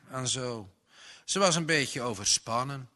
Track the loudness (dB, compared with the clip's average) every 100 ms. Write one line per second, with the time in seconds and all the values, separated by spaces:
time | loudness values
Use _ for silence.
0 | -10 -6 -4 -2 -4 -6 -10 _ _ -20
1 | -20 -16 -4 4 4 4 2 2 2 -2
2 | -4 -2 0 0 0 -4 -4 -8 -12